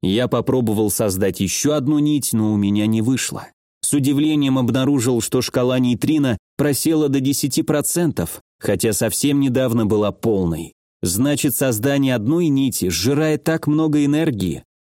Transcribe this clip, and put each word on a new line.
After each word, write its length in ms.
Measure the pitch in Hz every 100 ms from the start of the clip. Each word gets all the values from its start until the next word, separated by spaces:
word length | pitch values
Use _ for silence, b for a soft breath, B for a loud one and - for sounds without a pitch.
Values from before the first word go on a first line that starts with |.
Я 260 | 92 101 123
попробовал 640 | 123 - 127 117 104 107
создать 480 | - 110 95 98 90
ещё 340 | 95 - 147
одну 260 | 151 131 151
нить, 320 | 147 147 -
но 200 | 113 107
у 40 | 104
меня 280 | 101 101 107
не 160 | 110
вышло. 460 | 110 131 - - - _ _ _
С 120 | -
удивлением 640 | 147 135 139 156 151 139 131
обнаружил, 640 | 120 120 131 143 117 120
что 200 | - 131
шкала 380 | 120 - 123 127
нейтрино 580 | 127 120 - 156 139 104 _ _
просела 520 | 143 143 156 160 151
до 100 | 135
десяти 440 | 131 143 143 -
процентов, 800 | 160 147 139 175 170 - 85 - _ _
хотя 340 | - 98 113
совсем 460 | 104 117 - 139 143
недавно 460 | 139 127 131 117 110
была 260 | 104 104
полной. 640 | 95 113 101 90 80 80 _ _ _
Значит, 540 | 90 92 135 147 151 -
создание 600 | 135 110 131 139 135 123
одной 340 | 107 165 170
нити 400 | 135 135 - 90
сжирает 540 | 82 104 143 156 151
так 240 | 160 160 -
много 380 | 151 160 147 143
энергии. 580 | 147 160 113 90 69 - _ _